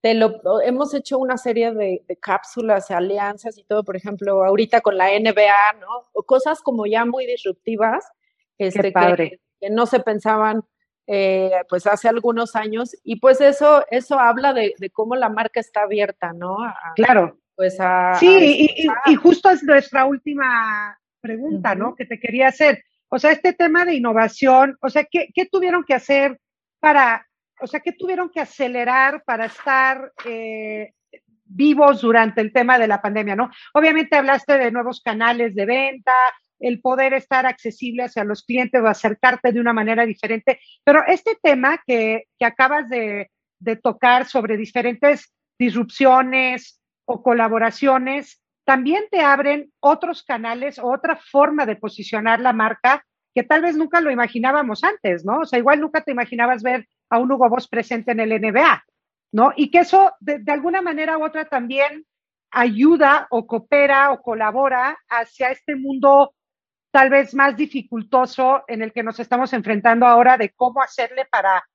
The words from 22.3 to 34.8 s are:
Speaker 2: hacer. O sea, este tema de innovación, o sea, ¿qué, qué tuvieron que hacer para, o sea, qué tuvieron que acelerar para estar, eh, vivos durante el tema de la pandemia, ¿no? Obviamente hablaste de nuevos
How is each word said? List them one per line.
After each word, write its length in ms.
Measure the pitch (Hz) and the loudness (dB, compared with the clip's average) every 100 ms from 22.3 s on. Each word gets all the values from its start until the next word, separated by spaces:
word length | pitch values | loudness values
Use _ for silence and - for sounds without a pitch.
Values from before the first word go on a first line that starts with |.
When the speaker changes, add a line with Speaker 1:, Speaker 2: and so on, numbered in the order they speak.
| 233 262 | 0 0
Speaker 2:
hacer. 340 | 262 302 226 _ _ _ | 4 2 2 _ _ _
O 80 | 254 | 0
sea, 140 | 302 | 2
este 220 | 320 359 | 2 0
tema 320 | 349 339 330 359 | 0 0 2 0
de 100 | 302 | -2
innovación, 840 | 240 220 220 - 269 254 277 269 | 0 0 0 0 4 4 4 0
o 80 | 269 | -4
sea, 160 | 294 294 | -4 -2
¿qué, 200 | 349 294 | -4 -4
qué 120 | - 370 | -6 -2
tuvieron 380 | 381 359 349 | -2 0 -2
que 100 | 302 254 | -2 -4
hacer 440 | - 277 277 247 _ _ _ _ | 0 0 0 -4 _ _ _ _
para, 460 | 302 285 254 226 _ _ _ _ | 2 4 4 0 _ _ _ _
o 60 | 262 | -12
sea, 120 | 294 | -8
qué 140 | 320 | -8
tuvieron 360 | - 370 370 349 | -8 -8 -6 -6
que 120 | 339 | -8
acelerar 840 | 285 - 254 247 240 254 269 294 | -10 -6 -6 -4 -2 2 0 -2
para 220 | - 233 226 | -8 -6 -6
estar, 680 | - - 269 262 262 269 - 240 | -8 -2 0 0 -2 -10 -16 -12
eh, 680 | 226 226 220 214 214 214 _ _ - _ _ _ | -12 -10 -12 -10 -12 -12 _ _ -20 _ _ _
vivos 560 | 185 285 285 285 269 | 0 2 6 6 6
durante 400 | 233 233 220 233 | 2 4 2 0
el 100 | 214 | -2
tema 260 | 254 247 254 | 0 2 2
de 80 | 220 | 2
la 140 | 202 | -2
pandemia, 340 | 202 208 208 196 | -2 -4 -4 -4
¿no? 140 | 185 - - | -6 -8 -4
Obviamente 420 | 294 311 311 311 294 | 0 2 0 0 0
hablaste 400 | 269 269 - 277 | 2 -2 2 0
de 140 | 247 | 0
nuevos 300 | 233 | -4